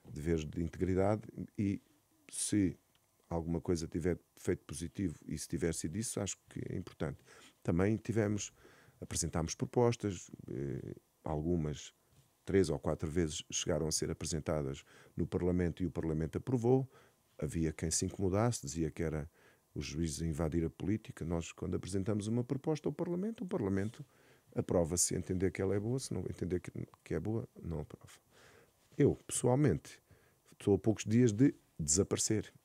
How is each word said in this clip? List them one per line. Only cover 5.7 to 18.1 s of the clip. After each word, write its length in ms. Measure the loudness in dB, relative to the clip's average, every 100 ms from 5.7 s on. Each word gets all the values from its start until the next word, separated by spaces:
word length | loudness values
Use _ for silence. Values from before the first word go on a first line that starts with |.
sido 220 | -2 -4 -4
isso, 240 | -6 -4
acho 160 | -6 -8 -12
que 120 | -10 -8
é 80 | -8
importante. 420 | -8 -6 -6 -6 -14 -20 -20 _
Também 340 | 0 2 4 2
tivemos, 560 | 0 0 2 0 -6 -14 -20 -20 -20 -16
apresentámos 540 | -8 -4 -2 0 -2
propostas, 760 | -4 -2 2 4 2 -4 -6 -12 -16 -10
eh, 440 | -8 -6 -6 -8 -14 _ _
algumas 720 | -6 -2 0 0 -2 -6 -12 _ _ _ _ _
três 240 | 2 4 4
ou 100 | 2
quatro 320 | 0 0 0
vezes 320 | 2 0 -2 -6
chegaram 360 | -4 0 0 0
a 60 |
ser 180 | -2 -2
apresentadas 720 | -4 -4 -4 -2 -2 -2 -6 -12 -20 -10 -4
no 100 | -2
Parlamento 560 | 0 2 2 2 0
e 40 | -4
o 40 |
Parlamento 480 | -2 -2 0 -2 -4
aprovou. 520 | -2 0 4 4 2 -10 -20 _ _ -8
Havia 340 | -4 0 -2
quem 180 | 0 -2
se 140 | 0
incomodasse, 600 | -2